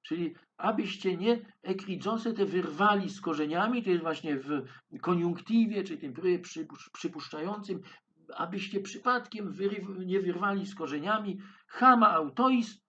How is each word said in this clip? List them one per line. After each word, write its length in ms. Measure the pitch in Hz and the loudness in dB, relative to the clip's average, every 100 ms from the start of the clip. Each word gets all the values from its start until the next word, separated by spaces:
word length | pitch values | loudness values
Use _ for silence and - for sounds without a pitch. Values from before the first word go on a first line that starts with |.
| - | -4
Czyli 300 | 170 160 - _ - | -4 -4 -6 _ -4
abyście 600 | 208 214 190 - 190 170 | 0 0 -2 -2 -2 0
nie 360 | 208 233 - _ | 2 2 -2 _
ekridzosete 800 | 180 190 - 170 202 226 233 202 196 | -4 -4 -4 -4 -2 -2 -2 0 0
wyrwali 640 | 180 165 151 208 202 185 | 2 -2 2 4 4 0
z 120 | - | -6
korzeniami, 640 | 170 151 151 170 214 247 | -4 -2 0 0 0 0
to 60 | 196 | 2
jest 120 | 175 | 2
właśnie 360 | 160 156 165 139 | 2 -4 -2 -4
w 260 | 135 147 131 - _ 143 | -2 -4 -4 -18 _ -6
koniunktywie, 840 | - 175 175 170 - 226 214 202 | 0 2 2 -2 2 4 4 0
czyli 160 | - 160 | -4 -6
tym 140 | 143 123 180 180 | -8 -2 0 0
przy-, 260 | - 160 160 143 - | -2 -10 -10 -12 -18
przypuszczającym, 880 | - 165 156 - 151 170 208 196 180 - - _ _ - - | -8 -8 -8 -10 -6 -6 -6 -6 -8 -10 -20 _ _ -16 -8
abyście 440 | 170 196 - 202 | -6 -6 -4 -6
przypadkiem 760 | 190 240 247 247 240 220 196 | -6 -4 0 0 -2 -8 -8
wyryw-, 520 | 165 196 208 185 185 180 | -4 -2 -2 -8 -8 -2
nie 140 | 196 | 0
wyrwali 460 | 180 175 202 196 - | 0 0 0 -2 -4
z 100 | - | -8
korzeniami 640 | 151 147 180 214 208 185 - - _ | -6 -4 -2 -2 -2 -8 -12 -20 _
chama 460 | - 254 240 208 | 6 8 10 8
autois 680 | 170 147 - 262 254 220 - | 4 0 2 4 4 0 -10